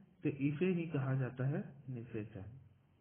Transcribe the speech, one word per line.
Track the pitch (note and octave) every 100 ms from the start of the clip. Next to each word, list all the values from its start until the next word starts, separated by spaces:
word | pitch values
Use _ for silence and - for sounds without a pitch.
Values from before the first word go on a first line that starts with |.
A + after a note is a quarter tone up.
| - -
तो | D#3
इसे | - C#3+ D3 F3+
ही | F3 E3
कहा | C#3 C3
जाता | C3 B2 - C3
है | E3 - - -
निषेचन। | B2 A2+ A2 G#2 G2+ - - - - _ _